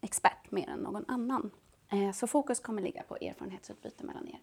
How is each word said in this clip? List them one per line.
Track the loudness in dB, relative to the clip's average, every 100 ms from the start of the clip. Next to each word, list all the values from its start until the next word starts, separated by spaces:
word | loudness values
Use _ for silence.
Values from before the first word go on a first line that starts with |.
expert | -2 6 6 4 -4
mer | -2 -2
än | -2
någon | -2 -4 -2
annan. | -2 2 0 -2 -8 _ -20 _
Eh, | 2 2
så | 2 4
fokus | 4 4 0
kommer | 0 -2
ligga | -2 -4
på | -8 -6
erfarenhetsutbyte | -6 -6 -8 -10 -12 -12 -12 -10
mellan | -10 -8 -10
er. | -12